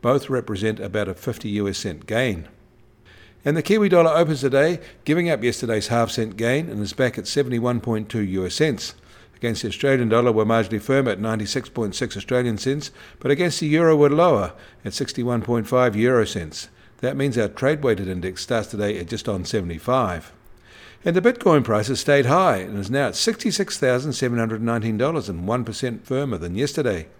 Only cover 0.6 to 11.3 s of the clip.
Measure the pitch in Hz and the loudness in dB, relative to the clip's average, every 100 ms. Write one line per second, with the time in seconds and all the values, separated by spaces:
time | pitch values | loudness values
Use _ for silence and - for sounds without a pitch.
0.6 | 110 - 101 104 98 90 - 113 113 104 | -4 -4 -4 -4 -4 -6 -8 -8 -4 -2
1.6 | 101 95 107 76 - 110 127 90 80 - | -2 -4 -6 -8 -4 -2 0 -2 -8 -20
2.6 | _ _ - _ - - - _ - 160 | _ _ -20 _ -20 -20 -20 _ -2 -2
3.6 | - 214 202 175 160 156 165 147 135 135 | 2 2 6 6 6 4 2 2 0 2
4.6 | 151 175 - - - 160 170 131 120 113 | 2 0 -8 -12 -2 0 2 0 0 -2
5.6 | 120 110 98 117 117 - 110 98 113 139 | -2 -2 0 0 0 0 -4 -2 0 0
6.6 | 165 104 101 - 131 117 98 - 131 120 | -2 -6 -8 0 0 0 -4 -2 0 0
7.6 | 120 120 - 110 107 113 101 95 92 - | 0 -2 -2 -4 -2 -4 -2 -2 -2 0
8.6 | 156 113 - - - - - - 117 110 | 0 0 -6 -14 -20 -20 -20 -8 -4 -4
9.6 | 113 - 139 135 117 113 120 110 107 113 | -6 -2 2 2 4 4 4 4 4 2
10.6 | 101 107 - 135 127 95 110 | 2 -4 0 0 2 -2 -2